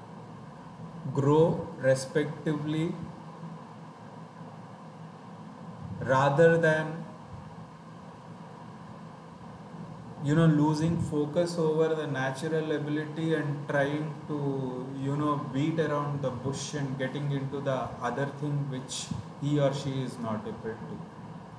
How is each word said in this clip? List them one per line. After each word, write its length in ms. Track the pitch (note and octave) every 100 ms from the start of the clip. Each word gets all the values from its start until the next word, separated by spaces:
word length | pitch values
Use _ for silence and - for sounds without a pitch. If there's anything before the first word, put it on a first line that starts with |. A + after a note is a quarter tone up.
| - - - - - - - - - - C3+
grow 520 | C3 C3 D#3 E3 - - -
respectively 1120 | C3 C3 - D#3 D3 - D#3+ D3 D3+ D#3 E3+ - - - - - - - - - - - - - - - - - - - - - - - - - - - - - - -
rather 580 | A#2 C3 C#3+ C#3+ E3 E3
than, 460 | D#3+ D#3 D#3 E3 - - - - - - - - - - - - - - - - - - - - - - - - - - - - - - - -
you 100 | C#3+
know, 120 | D#3 E3
losing 540 | D3 D3+ D3+ E3 E3
focus 560 | - D3+ D3 E3+ E3+ E3+
over 360 | D#3 D#3 D#3+
the 140 | D#3 C#3+
natural 640 | C3+ C3+ C3+ D#3+ D#3+ D3+
ability 600 | D3 D3 D3+ D3+ - D#3+
and 340 | D#3 C#3+ C#3+ -
trying 440 | C#3+ C#3 D3+ D#3 D3 -
to, 600 | D3 C#3 C3+ B2+ B2+ C3+ C#3
you 160 | C3+ D3
know, 200 | D3+ C#3+ -
beat 260 | C3 D#3 D#3+
around 440 | D3+ D3 C#3+ C#3
the 80 | B2+
bush 440 | A#2+ C#3 C3+ -
and 240 | D3 C3+ B2+
getting 320 | C3 D3 C#3+
into 300 | C#3 C3+ C#3+
the 280 | C3+ C3 A#2 -
other 240 | A#2+ C3 C#3 -
thing 280 | D3 C#3+ C#3
which 380 | B2+ - - - - - -
he 200 | C#3+ D3
or 120 | C#3
she 300 | - C#3 C3+
is 160 | B2 A#2+
not 220 | A2+ G#2+
able 300 | A2 - A2
to. 240 | G#2+ - - - - - - -